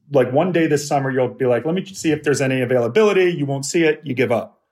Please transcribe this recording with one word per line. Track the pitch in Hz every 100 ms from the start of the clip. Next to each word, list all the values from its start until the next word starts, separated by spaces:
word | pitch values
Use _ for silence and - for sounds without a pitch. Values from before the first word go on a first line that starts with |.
| -
like, | 139 123
one | 131 185
day | 170 160
this | 147 -
summer, | 143 135
you'll | 131 123
be | - 127
like, | 120 139
"Let | 185
me | -
see | - 165
if | 151
there's | 151 131
any | 135 131
availability." | 123 127 117 135 208 190 180
You | 160 139
won't | 139 135
see | 175
it, | 160 151
you | 147
give | 127 117
up, | 113 - _ _